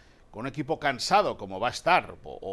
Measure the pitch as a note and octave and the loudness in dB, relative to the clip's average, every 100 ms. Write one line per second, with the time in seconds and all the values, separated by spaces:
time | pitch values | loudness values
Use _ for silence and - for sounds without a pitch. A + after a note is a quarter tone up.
0 | - - - G2+ C3 C#3+ C#3 D#3+ D3 B2 | -20 -20 -16 -10 -6 -4 -4 0 0 0
1 | - G3+ E3+ G2+ G2 F#2+ A#2 - - F3 | 4 4 4 -2 -6 -2 -2 0 4 4
2 | G#2 - - - F#2+ | 2 -8 -14 -10 -8